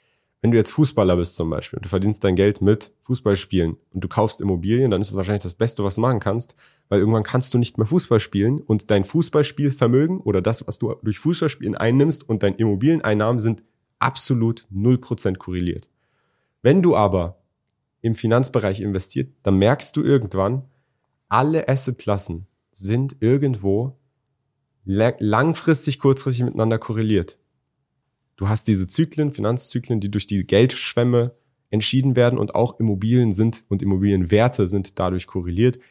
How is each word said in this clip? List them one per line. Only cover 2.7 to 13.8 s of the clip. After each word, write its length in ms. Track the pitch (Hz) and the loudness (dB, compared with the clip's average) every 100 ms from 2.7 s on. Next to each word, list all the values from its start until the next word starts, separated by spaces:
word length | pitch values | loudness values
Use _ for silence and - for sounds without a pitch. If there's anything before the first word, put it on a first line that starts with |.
| 107 - _ | 2 -2 _
Fußballspielen 760 | - 127 107 98 - 92 82 - _ | -8 -4 0 -2 -2 -2 -2 -4 _
und 100 | 92 | -10
du 40 | 90 | -6
kaufst 340 | - 107 - | -2 -2 -2
Immobilien, 480 | 98 90 92 120 131 | -2 -2 0 2 2
dann 100 | 95 | 0
ist 120 | 98 | -2
es 40 | 98 | -4
wahrscheinlich 280 | 95 104 | -4 -4
das 100 | 90 | -4
Beste, 300 | - 117 - | -4 -4 -2
was 120 | 101 95 | -4 0
du 60 | |
machen 180 | 120 117 | 0 0
kannst, 360 | 101 110 - - _ _ - | -2 -4 -6 -14 _ _ -2
weil 100 | 101 | 2
irgendwann 220 | 104 110 | 2 2
kannst 300 | 107 127 - | 0 -2 0
du 60 | 123 | 0
nicht 180 | 117 - | 0 -2
mehr 80 | 107 | 0
Fußball 320 | 175 - 113 | 0 2 0
spielen 400 | - 98 107 147 | 0 0 0 0
und 300 | - 107 - | 0 -2 2
dein 140 | 104 | 0
Fußballspielvermögen 1160 | 98 165 - 147 147 - 143 131 117 127 160 185 | 2 -2 0 0 0 0 -2 0 2 2 2 -2
oder 220 | - 95 | -2 0
das, 260 | 95 117 - | 0 -2 -6
was 120 | - | -6
du 160 | 113 - | -6 -4
durch 160 | 110 101 | -6 -4
Fußballspielen 560 | 151 170 156 - 101 - | -2 -2 -2 -4 -6 -2
einnimmst 520 | 113 131 151 - - | 2 4 2 0 -4
und 140 | 110 | 0
deine 120 | 101 98 | 0 0
Immobilieneinnahmen 800 | 113 98 139 165 - 104 107 123 | 0 2 2 2 2 0 0 0
sind 240 | 110 107 _ _ | -2 -4 _ _